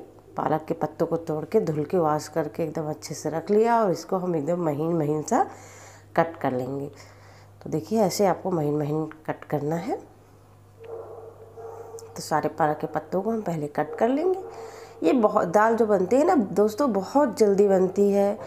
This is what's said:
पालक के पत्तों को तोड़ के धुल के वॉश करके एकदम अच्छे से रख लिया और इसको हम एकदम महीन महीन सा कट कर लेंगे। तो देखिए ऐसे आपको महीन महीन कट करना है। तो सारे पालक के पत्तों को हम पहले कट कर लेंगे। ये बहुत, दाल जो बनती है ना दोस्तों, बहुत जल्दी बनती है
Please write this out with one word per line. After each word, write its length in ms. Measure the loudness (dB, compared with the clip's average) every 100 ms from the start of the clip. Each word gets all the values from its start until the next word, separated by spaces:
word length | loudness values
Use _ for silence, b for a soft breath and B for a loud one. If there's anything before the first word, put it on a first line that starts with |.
| -6 -20 -12 -6
पालक 280 | -2 -2
के 100 | -2 -4
पत्तों 300 | -4 -2 -2
को 100 | -2
तोड़ 260 | -4 -6 0
के 140 | 0
धुल 220 | 2 0
के 140 | 0 2
वॉश 300 | 2 2 -2
करके 340 | -4 -4 -4
एकदम 280 | -4 -4 -6
अच्छे 240 | -6 -8
से 160 | -8 -4
रख 200 | -4 0
लिया 320 | 2 4 4
और 80 | 2
इसको 260 | 0 -2 -2
हम 180 | 0 -2
एकदम 280 | 0 0
महीन 300 | 0 0 0
महीन 280 | 0 0 -2
सा 200 | 0 0 0 B B B B B B -2
कट 200 | -2 -2
कर 160 | -4
लेंगे। 380 | -2 -4 -6 -8 B B B B B B -18
तो 80 | -6
देखिए 300 | -6 -2 0
ऐसे 240 | 2 2 2
आपको 240 | 2 -2
महीन 220 | -2 0 0
महीन 280 | -2 -2 -4 -8 -10
कट 180 | -10 -6
करना 300 | -4 -2 -4
है। 220 | -4 -8 -8 -20 -20 -20 -20 -20 -20 -20 -16 -14 -14 -16 -18 -20 -20 -18 -16 -16 -16 -16 -16
तो 80 | -14
सारे 280 | -2 -2 0
पालक 300 | 0 0 0
के 80 | -4
पत्तों 340 | -8 -4 -4
को 80 | -2
हम 100 | -4
पहले 240 | -4 -6 -4
कट 260 | -4 -6 0
कर 120 | 0
लेंगे। 300 | 2 0 -2 -6 B B B B B
ये 100 | 2
बहुत, 360 | 4 4 4 2
दाल 280 | 4 4 4
जो 100 | 2
बनती 300 | 2 4 4
है 80 |
ना 100 | 4
दोस्तों, 580 | 4 2 2 2 2 0
बहुत 460 | 0 0 2 2 4
जल्दी 300 | 4 6 6
बनती 400 | 6 4 4 4
है 280 | 4 2 0